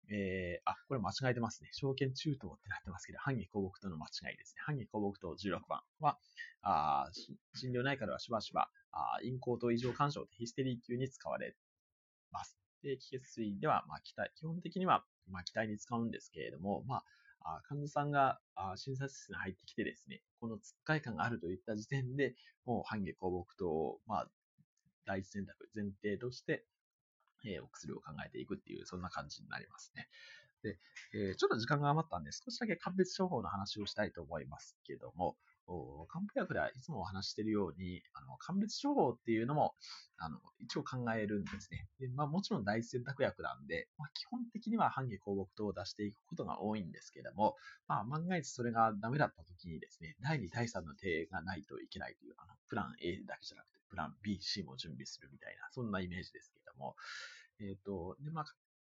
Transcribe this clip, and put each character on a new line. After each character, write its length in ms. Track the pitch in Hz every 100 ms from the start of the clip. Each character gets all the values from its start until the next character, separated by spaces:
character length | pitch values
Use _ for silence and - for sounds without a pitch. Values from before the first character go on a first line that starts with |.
| -
え 500 | 104 95 92 90 87
ー、 100 | -
あ、 60 | - -
こ 60 |
れ 60 | 135
間 100 | 92
違 200 | - 131
え 40 |
て 60 | 123
ま 100 | 113
す 120 | -
ね。 80 | -
証 220 | - 135
券 180 | 135 135
中 240 | 131 160 139
等 120 | 92
っ 120 | -
て 80 | -
な 80 | -
っ 60 |
て 80 | -
ま 80 | 90
す 80 | -
け 60 |
ど、 60 | -
半 160 | - 127
夏 100 | 92
香 80 | 104
木 200 | 95 -
糖 80 | 95
の 80 | 80
間 100 | 76
違 280 | - 64
い 20 | 50
で 80 |
す 100 | -
ね。 80 | - -
半 100 | 143
夏 100 | 107
香 80 | 110
木 200 | 101 101
糖 160 | 90 78
十 140 | 98
六 160 | 85 -
番 140 | 76 _ _
は、 180 | 151 - _ - - -
あ 460 | - 82 76 69 67
ー、 20 |
し-、 240 | 87 - - _
心 180 | - 127
療 100 | 123
内 140 | 131 135
科 100 | 104
で 60 |
は 60 | 64
し 120 | -
ば 100 | 113
し 120 | -
ば、 160 | 78 - - _
あ 260 | 82 62 57
ー、 40 | 120
咽 100 | 127
喉 180 | 127 120
頭 140 | 120
異 60 | 117
常 140 | 127
干 200 | 117 147
渉 120 | 143 -
で 80 |
ヒ 120 | - 117
ス 80 |
テ 100 | -
リ 120 | 135 120
ー 40 |
級 160 | - 123
に 120 | 131
使 180 | - -
わ 100 | -
れ 180 | - - _ _ _ _ _ _ _
ま 140 | -
す。 140 | 101 _ _ _
で、 160 | 143 131
気 200 | - 131
血 140 | 127
水 260 | - 107 98
で 80 | 151
は、 180 | 110 -
ま 60 |
あ、 60 | 78
気 140 | -
体、 160 | - - -
基 80 |
本 160 | 160 170
的 180 | 170 180
に 60 |
は、 200 | 185 120 - _ -
ま 100 | 92
あ、 40 |
気 80 | -
体 160 | 110 110
に 100 | 104
使 180 | - 117
う 80 |
ん 60 | 117
で 100 | -
す 100 | -
け 100 | 80
れ 100 | 58
ど 100 | 67
も、 220 | 95 87 123
ま 100 | 120
あ、 80 | - - - - - 80
あ 40 |
ー、 40 | -
患 100 | 143
者 100 | 147
さ 160 | 147
ん 60 | 143
が、 300 | 143 135 - _ -
あ 160 | 95
ー、 40 | 95
診 200 | - 131
察 120 | 135
室 200 | - -
に 60 | 90
入 160 | 95
っ 20 |
て 100 | 92
き 100 | -
て 100 | -
で 120 | 104 -
す 120 | -
ね、 100 | - _ _
こ 100 | 117
の 100 | 107
つ 140 | -
っ 120 | _
か 120 | - 156
え 40 |
感 160 | 131 90
が 80 |
あ 60 | 107
る 100 | 117
と 100 | 87
い 60 | 95
っ 20 |
た 120 | - 107
時 120 | 110
点 260 | 139 127
で、 200 | 139 131 - - _ -
も 140 | 110
う 20 |
半 200 | - 110
夏 100 | 92
香 120 | - 92
木 280 | 90 87 -
糖 140 | 92
を、 300 | 80 69 - -
ま 140 | 98
あ、 100 | 57 _ _ _ _ _ _ _ -
第 140 | 98
一 80 | 95
選 180 | 101 95
択、 240 | - -
前 120 | 107 101 98
提 160 | 104 98
と 120 | 120
し 120 | 127
て、 240 | - 151 _ _ _ _ _ _ _ _ 110
え 140 | 85
ー、 20 |
お 60 | -
薬 240 | - 76
を 40 | 73
考 160 | - 73 -
え 40 |
て 100 | -
い 60 | -
く 100 | 85
っ 20 |
て 140 | -
い 80 | -
う、 60 | -
そ 100 | 90
ん 60 |
な 80 | 87
感 180 | - 71
じ 140 | -
に 60 | 50
な 100 | -
り 80 | -
ま 100 | -
す 140 | -
ね。 140 | - - - - - - _
で、 160 | 107 95 - - -
え 200 | 107 98
ー、 40 | -
ち 80 |
ょ 40 | 403
っ 20 |
と 80 | 269
時 80 | -
間 140 | 147
が 100 | 143
余 160 | 151 156
っ 20 |
た 80 | 175
ん 60 |
で、 80 | 147
少 180 | - -
し 80 | 233
だ 80 | 220
け 100 | 165
鑑 200 | 196 190
別 200 | 180 -
処 120 | 185
方 140 | 139
の 60 | 95
話 320 | 98 98 107
を 60 | 101
し 60 |
た 120 | - 101
い 60 |
と 100 | 85
思 180 | 76 82
い 60 | 67
ま 120 | 76
す 180 | - _ -
け 100 | 67
ど 160 | 60
も、 240 | 76 87 - _ _ -
お、 400 | 87 64 71 85
漢 180 | 170
方 160 | 208 269
薬 140 | -
で 60 | 127
は 100 | 71
い 100 | 131
つ 100 | -
も 100 | 127
お 40 |
話 240 | 90 95 95
し 20 |
し 40 |
て 80 | -
い 20 |
る 60 | 107
よ 180 | 104 92
う 60 | 78
に、 240 | 92 90 -
あ 80 | -
の、 140 | 95 131
鑑 240 | - 190
別 180 | 226 -
処 120 | 285
方 160 | 277 147
っ 80 | 113 -
て 60 |
い 100 | 110
う 40 | 120
の 80 |
も、 200 | 147 104 - - - - -
あ 100 | 80
の、 100 | 69 - _
一 200 | - 160
応 60 |
考 260 | - 127 120
え 140 | 113 104
る 140 | 104
ん 40 |
で 160 | - 101
す 100 | -
ね。 180 | - - _
で、 100 | 131
ま 160 | 127
あ、 20 | 147
も 160 | 170
ち 80 | 196
ろ 100 | 175
ん 40 |
第 160 | 101 113
一 80 | 117
選 140 | 127
択 180 | 123 131
薬 200 | 120 -
な 120 | 78
ん 120 | 64 71
で、 220 | 82 - -
ま 80 | 147
あ、 40 |
基 80 | - -
本 100 | 240 233
的 160 | 208 220
に 80 | 226
は 140 | 139
半 180 | - 131
夏 100 | 95
香 140 | -
木 220 | 98 92
糖 120 | - 104
を 60 |
出 120 | 90 90
し 80 |
て 100 | -
い 80 | 104
く 40 | - _
こ 100 | 87
と 80 |
が 160 | 101 -
多 160 | 101 107
い 60 |
ん 100 | 85
で 80 | -
す 100 | -
け 120 | -
ど 120 | 62
も、 220 | 73 104 - - - -
ま 140 | 143
あ、 40 |
万 220 | 104 156 170
が 100 | 185
一 140 | -
そ 120 | -
れ 100 | 120
が 200 | 117 113 104
ダ 100 | 110
メ 80 | 135
だ 80 | 107
っ 80 |
た 80 | -
時 240 | - 90 90
に 120 | 78
で 100 | -
す 120 | -
ね、 140 | 82 -
第 180 | 127 156
二、 100 | 90
第 200 | 120 117
三 160 | 95
の 100 | 82
手 320 | 69 98 80 82
が 160 | 85
な 140 | 85 90
い 80 |
と 160 | - 69
い 80 | -
け 100 | -
な 100 | 65
い 80 | -
と 80 | -
い 40 |
う、 40 | -
あ 80 | -
の、 80 | - _
プ 80 | 113
ラ 60 |
ン 120 | 73 -
A 200 | 87 -
だ 120 | - -
け 100 | -
じ 80 |
ゃ 20 | -
な 80 |
く 80 | -
て、 80 | _ _
プ 80 | 90
ラ 80 |
ン 120 | 76 -
B、 160 | 104 92
C 220 | - 104
も 120 | 76 65
準 160 | 82
備 140 | 65 67
す 140 | -
る 100 | 69
み 60 | 67
た 120 | -
い 60 | -
な、 120 | -
そ 120 | -
ん 80 | 117
な 100 | 98
イ 80 | 90
メ 120 | 87
ー 20 |
ジ 100 | 87
で 100 | -
す 80 | -
け 80 | _
ど 140 | - -
も。 180 | 69 - - - - - - _
え 160 | 101 98
ー 40 |
と、 320 | - 95 87 -
で、 100 | 147
ま 120 | 160 151 - _ _